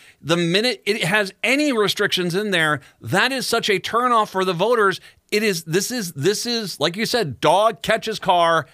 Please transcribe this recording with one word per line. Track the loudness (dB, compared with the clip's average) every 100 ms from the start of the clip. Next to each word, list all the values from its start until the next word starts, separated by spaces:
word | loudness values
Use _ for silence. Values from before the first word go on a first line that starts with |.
| -20 _
the | -2 0
minute | 2 0 0 -2
it | -4 -2
has | 0 0 -2 -4
any | -2 0 0
restrictions | 0 0 0 -2 -2 -2
in | -2 -2
there, | 0 0 0 -6 _
that | -4 0 0
is | -2 -2
such | -2 0
a | -2
turnoff | 0 0 2 2 0
for | -2
the | -2
voters. | 0 0 2 2 0 -8 _ _
It | 0
is, | 0 -2
this | -2 -2 -2
is, | -4 -6
this | -2 -2 0
is, | -2 -4 -6 -4
like | -4 -2
you | -2
said, | -2 -2 0
dog | 2 4 4 0
catches | 0 -2 -2 -4
car, | 2 4 4 2 -2